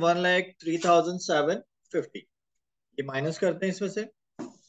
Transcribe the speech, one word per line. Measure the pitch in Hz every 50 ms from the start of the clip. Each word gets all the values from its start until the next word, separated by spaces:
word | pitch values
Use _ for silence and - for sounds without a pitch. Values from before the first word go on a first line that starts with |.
| 165
वन | 170 170 175 180
लाख | 180 180 180 185 185 - _
थ्री | - 165 160 170 165
थाउजेंड | 180 175 170 160 170 180 180
सेवन | - - 175 151 147 151 180 226 - _ _ _ _ _ -
फिफ्टी, | 170 - - - 98 - _ _ _ _ _ _ _ _ _ _ _ _ _ _ -
ये | 135
minus | 135 131 135 139 156 160 -
करते | - 180 160 165 196
हैं | 190 180
इसमें | - 202 185
से, | - 208 214 - - _ _ _ _ - - - - _ _